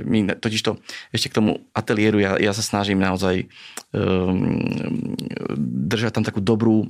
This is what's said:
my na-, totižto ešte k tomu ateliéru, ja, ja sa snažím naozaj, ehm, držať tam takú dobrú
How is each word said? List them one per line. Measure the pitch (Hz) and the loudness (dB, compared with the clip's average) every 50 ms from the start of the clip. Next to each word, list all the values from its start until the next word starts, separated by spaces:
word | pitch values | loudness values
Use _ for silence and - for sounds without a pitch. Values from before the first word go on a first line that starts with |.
| - | -2
my | - - 110 101 | 0 2 2 2
na-, | 92 - | 2 -2
totižto | - - 113 107 110 - 113 104 - - - - - - - | -2 -2 -2 -2 0 -2 -2 -4 -4 -10 -16 -18 -18 -12 -6
ešte | - 113 - | -6 -4 -4
k | 135 - 120 | -2 0 2
tomu | 107 107 - - - _ | 2 2 2 0 -6 _
ateliéru, | _ 117 - - 117 107 107 110 104 101 | _ -4 -2 0 0 2 4 4 4 4
ja, | 101 95 95 | 2 2 2
ja | - 101 104 | 2 2 2
sa | 98 110 | 0 0
snažím | 104 - - 101 101 101 98 95 | -2 -2 0 0 0 2 2 2
naozaj, | 95 92 92 92 95 92 92 92 92 - - - - - - - - _ | 2 2 0 0 0 0 0 0 -2 -6 -12 -20 -20 -18 -18 -18 -12 _
ehm, | - 101 98 95 95 92 90 92 92 95 95 87 82 80 - - - - - - - - - - - - - - - - - - - 73 73 60 60 65 67 | -4 -2 0 2 2 2 2 0 0 0 0 0 0 0 -2 -2 -2 -4 -4 -4 -4 -4 -4 -6 -6 -8 -8 -10 -10 -8 -6 -6 -4 -4 -4 -2 -2 -4 -2
držať | 87 113 104 120 107 | 0 0 0 0 -2
tam | - 113 110 | 0 0 -2
takú | 113 - 110 | -2 -2 -2
dobrú | 95 113 113 104 113 113 110 110 98 - | 2 2 2 4 4 4 4 4 2 -2